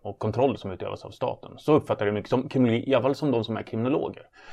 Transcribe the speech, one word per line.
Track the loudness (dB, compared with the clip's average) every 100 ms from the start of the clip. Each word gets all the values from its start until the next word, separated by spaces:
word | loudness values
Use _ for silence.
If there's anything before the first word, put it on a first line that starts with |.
och | -14 -6
kontroll | -4 2 2 0
som | -6
utövas | -8 -8 -8 -12
av |
staten. | -6 -6 -6 -12 -8
Så | 4
uppfattar | 4 4 0 0
jag |
mycket | 0 0
som | -2 0
kriminologi, | 2 4 2 2
i | 2
alla |
fall | 2 0
som | 0
de | 0
som | 0 -6
är |
kriminologer. | -4 -4 0 0 -2 -8 -18 _ -20